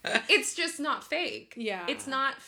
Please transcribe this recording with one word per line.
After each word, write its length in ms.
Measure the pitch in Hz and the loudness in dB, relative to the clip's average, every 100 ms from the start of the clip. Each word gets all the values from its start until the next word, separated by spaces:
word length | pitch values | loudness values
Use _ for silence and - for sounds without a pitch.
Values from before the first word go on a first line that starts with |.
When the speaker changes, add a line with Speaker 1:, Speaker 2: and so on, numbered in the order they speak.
| - 226 - | 0 2 6
Speaker 1:
It's 280 | 302 262 - | 4 4 0
just 240 | 320 302 | -2 -2
not 240 | 294 262 | -2 -2
fake. 500 | - 311 330 214 - 233 | -2 -2 -2 -4 -10 -6
Speaker 2:
Yeah. 300 | 220 190 175 | -4 -2 -2
Speaker 1:
It's 200 | 285 269 | -4 -2
not 260 | 262 269 262 | 0 0 -2